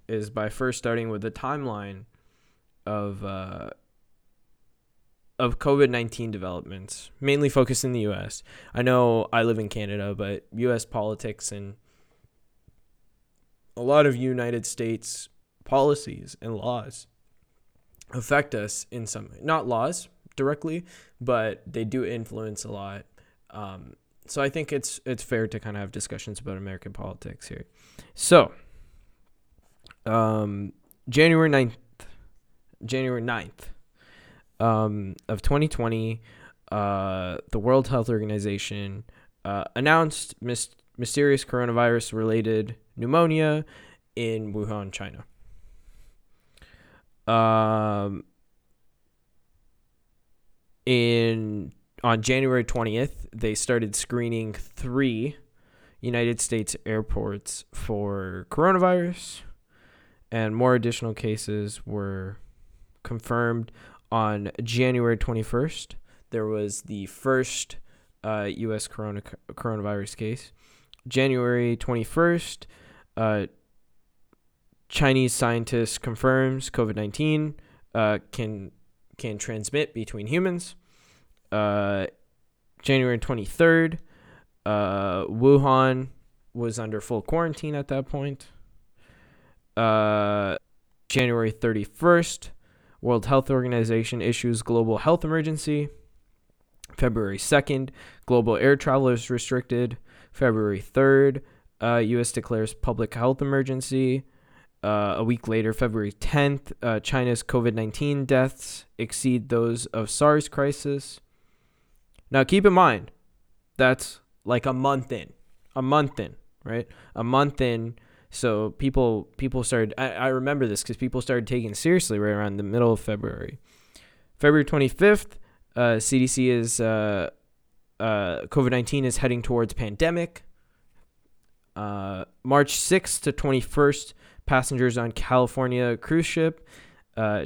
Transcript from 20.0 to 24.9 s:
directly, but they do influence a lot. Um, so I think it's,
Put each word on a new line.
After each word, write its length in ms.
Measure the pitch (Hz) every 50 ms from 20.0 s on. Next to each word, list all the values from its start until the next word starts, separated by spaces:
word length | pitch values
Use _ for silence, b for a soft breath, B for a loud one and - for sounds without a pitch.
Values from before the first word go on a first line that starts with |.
| - - _ _ _ - _
directly, 500 | - 135 139 147 147 - 160 160 175 175 B B B B B B _
but 440 | 123 127 123 113 110 110 95 - -
they 180 | - - 113 113
do 220 | 107 113 131 117
influence 580 | 87 120 117 113 - 113 110 110 107 104 - -
a 80 | 110
lot. 340 | 107 98 98 98 98 98 - _ _ b b b b b _ _
Um, 460 | - 107 104 95 95 92 73 62 - _ _ _ _ _ _ -
so 120 | - 147
I 100 | 139 139
think 220 | - 165 151 -
it's, 280 | 147 139 - -